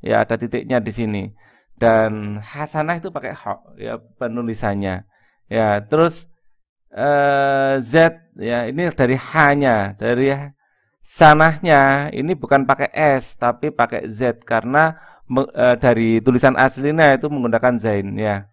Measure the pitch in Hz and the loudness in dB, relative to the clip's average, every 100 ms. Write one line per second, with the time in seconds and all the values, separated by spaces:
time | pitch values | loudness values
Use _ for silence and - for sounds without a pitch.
0 | - 110 110 113 120 120 - 127 113 107 | 0 0 0 -4 -4 -6 -2 -4 -4 -6
1 | 113 104 101 - _ _ _ - 117 110 | -6 -6 -8 -14 _ _ _ -2 2 2
2 | 110 107 104 104 107 139 151 156 151 170 | 0 -4 -8 -10 -12 -12 -8 -6 -4 -6
3 | 165 165 131 - - 98 _ 110 113 113 | -8 -12 -12 -12 -12 -12 _ -16 -12 -12
4 | _ _ 120 117 117 110 110 101 98 92 | _ _ -8 -6 -8 -6 -4 -4 -4 -6
5 | - _ _ _ _ 113 110 104 104 151 | -12 _ _ _ _ -2 0 0 0 0
6 | 170 165 - _ _ _ _ _ _ - | 0 -2 -20 _ _ _ _ _ _ -4
7 | 135 143 143 139 139 139 135 135 117 151 | 0 2 2 0 0 0 0 -2 0 4
8 | 165 165 _ - 110 120 117 139 175 - | 4 2 _ -12 -6 -4 -4 -4 -6 0
9 | 123 131 - 160 147 143 139 113 98 101 | 0 0 -2 2 2 4 2 0 -2 -6
10 | 110 120 135 139 143 _ _ _ _ _ | -4 0 0 -2 -8 _ _ _ _ _
11 | _ - 160 151 160 147 180 143 135 139 | _ 6 6 8 4 2 2 4 4 2
12 | 147 - 143 185 - 139 131 135 143 - | -4 -6 -4 -4 0 0 2 -2 -2 0
13 | 151 135 127 - 120 120 151 - 117 - | 2 2 -4 -4 -4 -2 -6 -2 -2 -2
14 | - 107 123 117 - 117 110 143 160 160 | -8 -4 -4 -4 -4 -4 0 0 0 -2
15 | - _ - 127 135 - 123 120 131 113 | -20 _ -4 -4 -2 0 2 2 2 2
16 | 113 113 120 123 135 127 131 131 143 156 | 2 2 2 4 2 4 0 0 -4 2
17 | 151 131 147 147 120 113 127 120 110 101 | 4 4 0 -4 -2 0 0 0 -2 -2
18 | 98 101 107 101 98 | -4 -6 -4 -4 -8